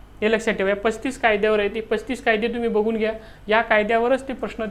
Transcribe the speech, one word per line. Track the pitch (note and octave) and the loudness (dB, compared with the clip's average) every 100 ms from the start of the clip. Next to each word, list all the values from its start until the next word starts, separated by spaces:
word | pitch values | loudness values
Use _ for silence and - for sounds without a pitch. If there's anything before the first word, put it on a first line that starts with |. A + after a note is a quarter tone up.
| - - | -20 -2
हे | G#3+ | 0
लक्षात | A3 A3+ | 2 0
ठेवा. | G3+ F#3+ | 0 0
या | G3+ | 0
पस्तीस | A3+ A3 C4+ B3+ | 0 -2 -4 -2
कायद्यावर | A#3 G#3 G#3+ G#3+ | 0 2 2 2
आहे, | G3+ | 0
ते | A3 | -4
पस्तीस | A3 G#3+ - A#3+ | -4 -4 -2 -2
कायदे | - A3 A#3 | 0 2 0
तुम्ही | A#3+ A#3 | -2 0
बघून | G#3 G#3+ A3+ | 0 0 0
घ्या, | G#3+ A3 - - - | -2 -4 -12 -16 0
या | A3 | 0
कायद्यावरच | A3+ G#3+ G#3 A#3 A#3+ C4 C4 | 4 2 2 2 2 0 -2
ते | |
प्रश्न | B3 G#3+ - G#3+ | -8 -8 -6 -4